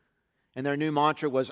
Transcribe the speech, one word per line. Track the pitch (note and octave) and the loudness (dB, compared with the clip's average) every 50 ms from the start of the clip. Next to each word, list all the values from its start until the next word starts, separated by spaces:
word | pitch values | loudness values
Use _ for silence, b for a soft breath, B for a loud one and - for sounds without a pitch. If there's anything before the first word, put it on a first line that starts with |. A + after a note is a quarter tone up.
| _ _ _ _ _ _ _ _ _ _ - | _ _ _ _ _ _ _ _ _ _ -12
And | C3 C3+ | -6 -4
their | C#3+ C#3+ C#3+ | -2 -2 0
new | D3+ D#3 D3+ | 0 0 2
mantra | D3 D3 D3+ D3+ - D#3 D3 | 2 2 2 2 2 -2 -2
was, | B2+ C3 C3 B2 | 0 0 -2 -2